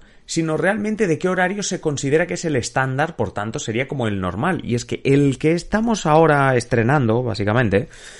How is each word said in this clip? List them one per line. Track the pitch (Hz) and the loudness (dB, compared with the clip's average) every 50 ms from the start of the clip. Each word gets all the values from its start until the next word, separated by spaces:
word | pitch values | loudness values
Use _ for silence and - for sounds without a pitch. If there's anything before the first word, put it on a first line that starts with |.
| - - - - _ | -20 -20 -20 -20 _
sino | - - 165 165 160 156 151 | -6 -4 -2 -2 0 0 0
realmente | 151 185 208 214 208 214 220 196 226 175 | 0 0 0 0 -2 -4 -2 -2 0 0
de | 156 147 | 0 0
qué | - 185 | 0 -2
horario | 185 185 180 180 202 208 | 0 0 0 0 -2 -4
se | 190 - 190 165 | -4 -6 -6 -4
considera | - 160 147 131 - 139 139 160 175 | -4 -4 -4 -2 0 0 2 0 0
que | 175 180 | -2 -4
es | 170 - | -6 -4
el | 165 147 | -2 -2
estándar, | 127 110 - - 135 131 131 131 135 151 170 - | -2 -2 -2 -2 -2 -2 0 -2 -2 -4 -4 -2
por | - 113 92 | -4 -6 -4
tanto | - 104 104 110 110 110 | -4 -6 -6 -6 -8 -8
sería | - - 107 117 135 - | -6 -4 -4 -4 -4 -4
como | 147 135 120 107 | -4 -4 -2 -2
el | 101 98 | -2 -2
normal. | 92 90 87 98 131 180 180 139 - | -2 -4 -4 -2 -2 -2 -2 -2 -2
Y | 80 117 | -4 -4
es | 120 - | -4 -4
que | - - - - | -6 -8 -4 0
el | - 139 143 143 139 127 - | 2 4 4 4 2 0 0
que | - 151 170 | 0 0 0
estamos | 175 - - - 214 220 233 226 - - 160 | 0 -2 -2 -2 0 0 0 -2 0 2 4
ahora | 151 156 165 156 147 139 139 135 131 | 4 6 6 6 4 4 4 2 2
estrenando, | 123 113 - - 117 110 117 143 156 127 110 110 120 | 2 0 0 0 2 2 2 2 2 2 2 2 0
básicamente, | 127 120 110 - 101 101 107 127 127 101 92 101 - - - - - - - | 0 -2 -4 -2 0 0 2 2 2 2 2 0 0 -2 -8 -18 -20 -20 -20